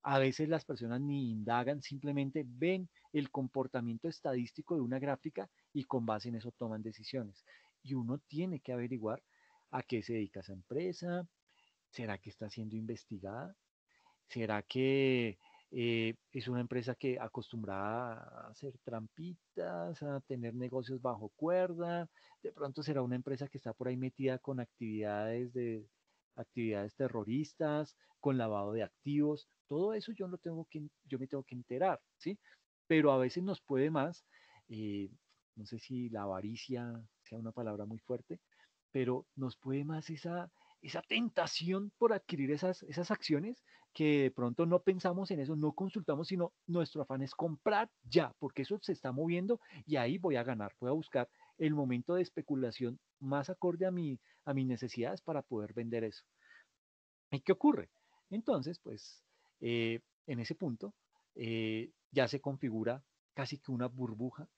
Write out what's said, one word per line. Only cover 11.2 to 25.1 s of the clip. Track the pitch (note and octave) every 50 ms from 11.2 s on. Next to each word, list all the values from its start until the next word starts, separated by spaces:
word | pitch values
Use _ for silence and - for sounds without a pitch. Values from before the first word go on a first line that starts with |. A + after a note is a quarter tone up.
| F3+ E3+ _ _ _ _ _ _ _ _ _ _ _ _
¿será | - - A#2+ G#2+ G2+
que | F#2 _ A2
está | - _ A2+ G#2
siendo | - - A2 A2 G#2+
investigada? | A2 A2 A2 A#2 G#2 - _ A2+ F#2+ F#2 F#2+ G#2 A#2+ D3+ F3+ G3 _ _ _ _ _ _ _ _ _ _ _ _ _ _
¿Será | _ - A#2+ A2+ G#2+ G#2+ G#2 G2+
que, | _ - B2+ C3 C3+ C3+ C#3 C3+ C3+ C3 B2 A#2+ A2+ G2 _ _ - - - _ _
eh, | - B2+ A#2 A#2 A#2 A2+ A2+ A2+ A2+ - _ _
es | _ C3+ A2+
una | B2 B2 B2
empresa | B2 B2 B2 B2 A#2 C3 B2
que | _ - C3+ B2+ -
acostumbrada | A2+ A2 _ - A2+ - - A#2 G#2+ G2+ G2 G2 G2 G#2 A2 A#2 B2 A#2+ A2+
a | A2 D#2+ D#2+ - - - -
hacer | A#2 - - C#3 B2 - _
trampitas, | - A#2 A2+ A2 A2 _ - D#3+ F3+ F3+ - _ _ _ F#3 F3 F3 F3 F3 E3+ F3 E3 - D3+
a | D3 C#3+ C#3
tener | - _ C3+ B2 A#2+ A#2 A2+
negocios | B2 B2+ B2 B2+ C3 A#2+ A#2+ C3 B2+
bajo | A#2+ B2+ A#2+ G#2 A2 G2+ _
cuerda? | _ D3 D#3+ F3 F#3 F#3 F#3 E3+ E3 E3+ E3+ E3+ F3 E3+ D#3+ _ - - - - _ -
De | - -
pronto | - D3 C#3 C3 - D3
será | D3+ D3+ C#3
una | B2+ B2 B2
empresa | B2 B2+ C3+ C3+ A#2+ C#3+
que | C3+ -
está | C3+ - A#2 A2
por | _ B2+ B2+
ahí | B2+
metida | B2+ C3 B2+ - - C3+ C3 B2+ B2+
con | _ - C3+ B2+
actividades | A#2+ - _ _ A#2+ A2 G#2+ G#2+ G#2+ G#2